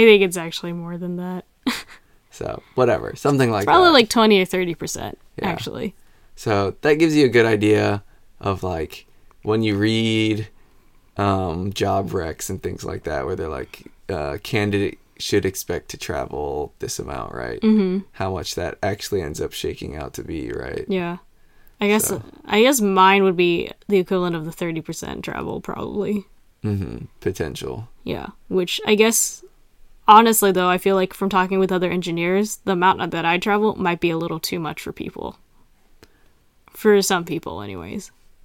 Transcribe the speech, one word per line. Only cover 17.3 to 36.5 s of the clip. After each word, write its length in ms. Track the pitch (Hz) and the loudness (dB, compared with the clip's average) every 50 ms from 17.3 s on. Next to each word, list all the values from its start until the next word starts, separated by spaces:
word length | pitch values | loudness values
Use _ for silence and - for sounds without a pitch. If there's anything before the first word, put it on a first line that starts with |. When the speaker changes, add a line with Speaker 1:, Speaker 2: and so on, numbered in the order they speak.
| - | -8
Speaker 2:
right? 260 | 60 60 60 60 - | -8 -8 -8 -4 0
Speaker 1:
Mm-hmm. 380 | - 220 220 214 190 185 185 196 190 - - | 2 4 4 4 4 2 0 -4 -6 -8 -8
Speaker 2:
How 200 | - 95 95 95 | -6 -4 -4 -4
much 220 | 87 - - - | -6 -6 -8 -6
that 240 | - 87 85 - - - | -6 -6 -6 -6 -4 -4
actually 380 | 98 101 - - - - 95 | -4 -4 -4 -6 -4 -4 -2
ends 180 | 82 71 73 - | -2 -4 -6 -6
up 120 | - 73 - | -8 -8 -6
shaking 420 | - - 82 - - - - 69 | -6 -6 -6 -6 -8 -10 -10 -10
out 180 | 78 71 67 - | -10 -10 -10 -12
to 80 | - - | -12 -10
be, 260 | - 85 78 65 58 - | -8 -8 -8 -8 -8 -8
right? 340 | - - 64 - - - - | -8 -8 -8 -8 -8 -6 -4
Speaker 1:
Yeah. 300 | 196 185 175 170 175 180 - _ _ _ _ _ _ - - - - - 208 | -4 -4 -4 -6 -8 -10 -14 _ _ _ _ _ _ -20 -20 -20 -8 -2 0
I 60 | 202 | 2
guess, 180 | 208 220 214 | 2 2 0
Speaker 2:
So. 160 | - 196 - - - - - - | 0 -4 -6 -8 -12 -20 -20 -8
Speaker 1:
I 160 | - 202 208 233 | 0 4 4 6
guess 180 | 262 294 247 | 6 4 4
mine 440 | 208 202 190 190 185 190 196 202 196 | 2 2 4 6 6 6 6 6 4
would 120 | 190 180 | 4 4
be 360 | 170 180 175 170 170 - - - _ _ - | 2 2 2 2 0 -2 -6 -10 _ _ 0
the 100 | 202 190 | 0 2
equivalent 380 | 180 - 196 185 180 175 170 | 2 2 0 0 0 -2 -2
of 80 | 165 156 | -4 -6
the 60 | 165 160 | -8 -8
thirty 280 | - 180 170 165 160 | -6 -6 -4 -4 -6
percent 420 | 151 - 165 - - - 67 - - | -8 -8 -10 -10 -10 -10 -10 -10 -10
travel, 360 | - - - - - - 220 | -10 -8 -8 -8 -8 -8 -8
probably. 640 | - - - - - - - 208 196 175 214 208 190 _ _ _ _ _ _ _ - | -8 -8 -8 -8 -8 -6 -6 -4 -4 -2 -2 -4 -6 _ _ _ _ _ _ _ -4
Speaker 2:
Mm-hmm. 420 | 107 101 98 92 62 57 - - - _ - | -4 -2 -2 -4 -6 -8 -12 -14 -16 _ -6
Potential. 680 | - 92 98 - 87 71 - - - 67 64 - 113 - - - - | -4 -4 -2 -2 -4 -6 -6 -8 -8 -8 -8 -10 -12 -14 -16 -14 -10
Speaker 1:
Yeah. 240 | - - 82 - - - - - | -8 -8 -8 -8 -12 -16 -18 -10
Which, 340 | - 190 185 180 175 - - 427 | -4 -4 -2 -2 -2 -4 -4 -2
I 80 | - 214 | 0 2
guess, 480 | 202 220 226 226 - - - - - - - _ _ _ _ _ _ - - - - - | 4 4 4 2 2 0 -2 -6 -10 -18 -20 _ _ _ _ _ _ -20 -20 -20 2 8
honestly, 460 | - 208 214 233 226 220 - 208 196 185 | 10 10 10 10 8 6 4 2 2 2
though, 160 | 185 180 180 | 2 2 2
I 100 | 180 185 | 2 2
feel 160 | - 196 196 | 2 2 2
like 180 | 190 185 185 - | 2 2 0 -2
from 160 | - 190 190 | -4 -4 0
talking 300 | 208 185 185 180 190 190 | 2 2 0 2 2 2
with 140 | 190 185 190 | 2 2 2
other 180 | 180 180 175 | 0 0 0
engineers, 680 | 170 185 175 180 165 170 170 175 185 196 214 214 - - - | -2 -2 -4 -4 -4 -2 0 0 0 0 0 -2 -4 -6 -4
the 100 | 196 190 | -2 0
amount 360 | 175 180 190 190 - 180 165 | 2 4 2 2 2 -2 -4
that 140 | 165 170 160 | -4 -2 0
I 120 | 165 170 175 | 0 0 0
travel 360 | - 214 202 208 214 220 - | 0 0 0 2 2 0 0
might 240 | - 185 175 170 165 | 0 -2 -2 -2 0
be 120 | - 170 | -2 -2
a 60 | 165 | -2
little 220 | 165 170 170 160 160 | -2 -4 -6 -6 -8
too 220 | - - - 180 | -8 -8 -6 -6
much 200 | 160 151 151 - | -6 -8 -10 -10
for 120 | - - - | -12 -12 -12
people. 460 | - - - - - - - - _ _ _ _ _ _ _ _ _ _ _ _ _ - - _ _ _ _ _ _ _ _ | -12 -12 -12 -12 -12 -12 -12 -14 _ _ _ _ _ _ _ _ _ _ _ _ _ -20 -20 _ _ _ _ _ _ _ _